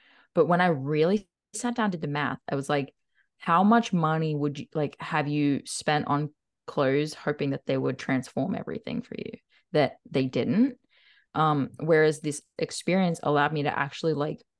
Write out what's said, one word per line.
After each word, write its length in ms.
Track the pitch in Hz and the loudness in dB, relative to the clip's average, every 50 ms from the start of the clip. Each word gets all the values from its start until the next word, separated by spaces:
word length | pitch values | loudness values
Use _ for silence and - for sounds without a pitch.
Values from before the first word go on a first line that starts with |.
| _ _ _ _ _ _ _ | _ _ _ _ _ _ _
But 120 | 175 156 | 2 4
when 160 | 151 175 175 | 4 4 4
I 60 | 185 | 4
really 600 | 180 165 135 131 143 156 151 156 175 202 214 - _ _ _ _ _ - | 2 2 0 -2 -2 0 2 2 2 2 0 -2 _ _ _ _ _ -10
sat 220 | - - 240 240 | -6 -6 -4 -2
down, 140 | - 220 220 | -2 -2 -2
did 100 | 175 160 | -2 -4
the 60 | 156 | -4
math, 320 | 147 143 147 147 131 - - _ - | -4 -2 -2 -2 -2 -4 -6 _ -6
I 60 | - | -4
was 140 | 139 139 - | -4 -2 0
like, 240 | 147 143 135 - _ _ _ _ _ _ _ _ _ | 0 0 -2 -4 _ _ _ _ _ _ _ _ _
"How 260 | _ - 180 165 175 196 | _ -2 2 2 4 6
much 280 | 208 233 233 226 - | 6 6 4 4 2
money 420 | - 175 160 156 156 160 160 156 151 | 0 2 2 2 2 0 0 0 0
would 240 | 143 147 147 139 143 | 0 -2 -2 -2 -6
you, 80 | - - - | -10 -6 -4
like, 220 | 156 147 143 - - | -2 -2 -2 -4 -10
have 260 | - - 165 151 147 | -8 -4 -2 -2 0
you 340 | 147 147 151 147 143 139 - - | 0 0 2 2 2 2 0 -4
spent 420 | - - - - - 151 151 - | -8 -10 -4 -2 0 0 0 0
on 260 | - 143 143 151 147 - _ _ _ _ _ _ | 0 0 -2 -2 -4 -8 _ _ _ _ _ _
clothes 460 | - - - 143 131 135 147 151 151 - | -6 -2 0 2 2 2 2 0 -2 -6
hoping 360 | - - 151 147 - 147 139 | -6 -4 -4 -4 -2 -2 -2
that 160 | 135 135 - | -4 -4 -4
they 120 | - 135 | -2 -2
would 220 | 131 131 135 131 - | 0 0 -2 -4 -4
transform 560 | - - 135 127 123 - - - - - - | -4 -2 -2 -2 -2 -4 -4 -4 -4 -4 -4
everything 460 | - - - - - - - - - | -6 -6 -8 -8 -8 -8 -6 -8 -8
for 140 | - - - | -8 -8 -10
you?" 140 | - - - - - _ _ _ _ _ _ - | -10 -10 -10 -12 -16 _ _ _ _ _ _ 2
That 240 | 151 139 - - - _ - | 2 2 2 -2 -8 _ -4
they 160 | - 139 135 | -2 -2 -2
didn't. 520 | 131 - 170 - 107 147 202 247 277 - - _ _ _ _ _ _ _ _ _ _ - | 0 0 -2 0 2 4 4 2 2 0 -6 _ _ _ _ _ _ _ _ _ _ -2
Um, 360 | - 156 156 151 143 127 - - - | 0 2 2 2 0 -2 -4 -6 -4
whereas 420 | 151 156 165 156 156 156 151 151 | 0 4 4 6 6 4 2 0
this 200 | - 151 143 - - _ _ | -4 -6 -6 -6 -12 _ _
experience 600 | - 160 - - - - - 175 190 190 175 165 - - | -6 -6 -6 -6 -6 -2 0 2 2 2 0 0 -2 0
allowed 300 | 143 147 143 143 151 156 | 0 2 2 2 2 0
me 100 | 151 143 | -2 -2
to 140 | 147 - | -2 -2
actually, 360 | - 139 143 - - - 165 156 | -2 -4 -4 -6 -4 -2 -2 0
like, 280 | 143 147 156 147 - _ _ _ | 0 -2 -4 -6 -8 _ _ _